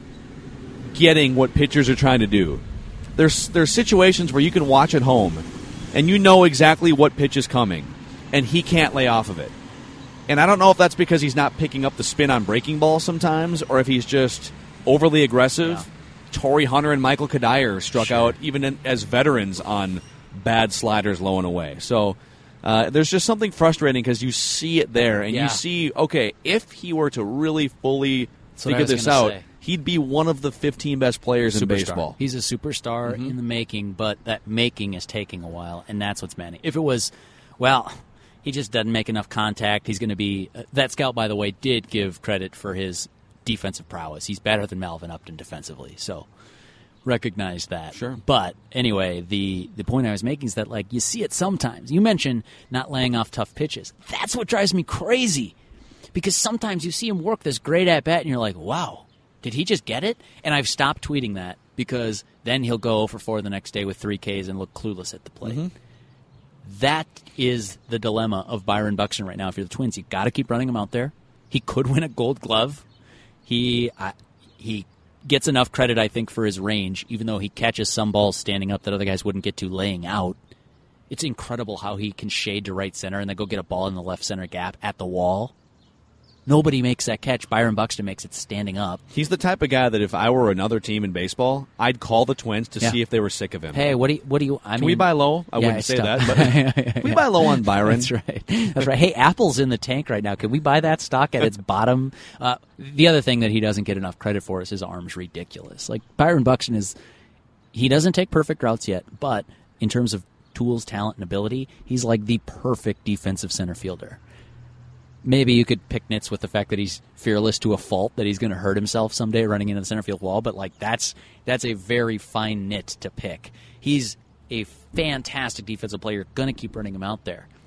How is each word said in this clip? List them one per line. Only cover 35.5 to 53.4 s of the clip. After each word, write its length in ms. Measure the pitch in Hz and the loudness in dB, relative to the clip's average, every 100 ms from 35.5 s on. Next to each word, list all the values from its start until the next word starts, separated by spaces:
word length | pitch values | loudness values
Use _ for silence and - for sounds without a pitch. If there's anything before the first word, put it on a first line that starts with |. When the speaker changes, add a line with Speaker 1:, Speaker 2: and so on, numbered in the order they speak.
| 85 85 87 - | -12 -12 -12 -10
Speaker 2:
and 120 | 104 | -6
that's 200 | 101 101 | -6 -6
what's 160 | 90 - | -10 -12
maddening. 240 | 87 85 | -14 -10
If 140 | 165 147 | -6 -2
it 20 | |
was, 300 | 151 123 - - - _ - - | 0 0 -2 -8 -20 _ -20 0
well, 320 | 127 135 110 - - - _ _ | 2 4 0 -12 -20 -20 _ _
he 100 | - | -8
just 180 | 139 110 | -6 -4
doesn't 180 | 117 110 | -2 0
make 180 | 113 110 | 0 -2
enough 180 | 110 98 | -4 -4
contact, 600 | - 107 101 104 104 - | -2 -2 0 0 -2 -2
he's 120 | 101 | -4
gonna 160 | 110 101 | -4 -4
be, 340 | 101 98 92 117 | -4 -4 -8 -14
uh, 80 | 117 | -8
that 220 | 135 131 | -2 -2
scout, 200 | - 135 | 0 -4
by 140 | 117 110 | -2 -4
the 80 | 104 | -2
way, 160 | 104 98 | -4 -4
did 300 | 135 120 - | -2 -2 -2
give 320 | 110 98 87 | -4 -4 -4
credit 340 | - 101 92 - | -4 -4 -4 -10
for 180 | 104 | -10
his 360 | 92 95 87 - _ _ _ | -6 -6 -8 -12 _ _ _
defensive 460 | - 117 98 - 82 | -6 -6 -6 -10 -12
prowess. 380 | 92 80 76 - | -14 -12 -12 -10
He's 120 | 95 | -8
better 260 | 107 107 101 | -2 -2 -2
than 140 | 92 | -8
Melvin 320 | 92 82 85 | -10 -10 -14
Upton 240 | 80 - 80 | -16 -16 -18
defensively, 600 | 76 78 73 71 65 90 | -16 -16 -16 -16 -18 -14
so 300 | - 85 - _ - - - _ _ _ | -12 -12 -14 _ -20 -20 -20 _ _ _
recognize 640 | 123 120 120 95 95 87 - | -4 -2 -2 -6 -8 -8 -8
that. 280 | 87 80 - | -10 -12 -10
Speaker 1:
Sure. 200 | 120 123 - | -10 -8 0
Speaker 2:
But 300 | 131 92 - - | 2 0 -8 -10
anyway, 500 | 131 123 101 92 87 | -2 0 0 -2 -4
the, 480 | 87 101 98 92 90 - | -4 -2 -2 -4 -8 -10
the 80 | |
point 220 | 98 127 120 | -4 -2 0
I 60 | |
was 120 | 104 | -2
making 220 | 113 147 135 | -4 -4 -6
is 60 | |
that, 140 | 107 107 | -6 -6
like, 260 | 110 101 | -6 -6
you 60 | 120 | -4
see 240 | - 233 | -4 -4
it 100 | 202 | -6
sometimes. 580 | - 185 185 123 87 123 | -4 -2 -2 -4 -8 -2
You 100 | 160 | 2
mentioned 420 | 220 185 139 120 - - - | 4 2 0 -4 -6 -18 -8
not 220 | 127 131 | -6 -4
laying 240 | 139 127 120 | -2 0 0
off 160 | 113 | -2
tough 240 | - | -4